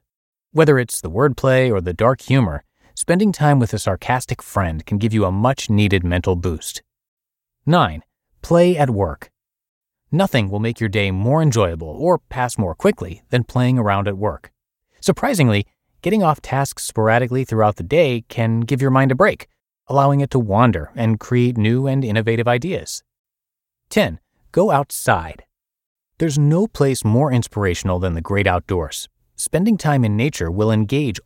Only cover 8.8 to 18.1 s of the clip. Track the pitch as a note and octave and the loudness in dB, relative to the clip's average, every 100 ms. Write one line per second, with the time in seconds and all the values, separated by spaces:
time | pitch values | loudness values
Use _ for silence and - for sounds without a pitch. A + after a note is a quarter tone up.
8.8 | C3+ G2+ F2 - - _ _ _ _ _ | 0 0 -2 -4 -16 _ _ _ _ _
9.8 | _ _ - D#3 G3 B2+ G2 G#2 A2+ A#2 | _ _ -4 0 2 0 0 -2 -4 -2
10.8 | A2 G#2 G2 F#2 A2+ D#3 D#3 A#2 F#2 E2 | -2 0 0 0 0 2 2 2 0 -2
11.8 | D#2+ D#2 E3 E3+ - C3 B2 - F#2 D#2+ | -10 -4 0 0 -2 -4 -4 -2 -4 0
12.8 | G3+ - F2 - - B2 A2+ B2 B2 B2+ | -2 -2 -8 -12 -4 -4 -2 0 0 2
13.8 | G#2 G2 G2+ F#2+ G#2 - - _ _ _ | 2 0 -2 -4 -6 -6 -16 _ _ _
14.8 | _ _ - - C4 G#3 B2+ G2+ - _ | _ _ -2 0 0 2 2 2 -2 _
15.8 | _ _ F3 G#3+ E3 C#3+ - C3 C#3 - | _ _ -2 0 2 0 -4 -4 -4 -6
16.8 | - - A2 A#2 B2 B2+ B2+ A2 G#2 - | -10 -2 2 2 0 -4 -2 2 0 0
17.8 | F2 D#3 D3 | -2 2 2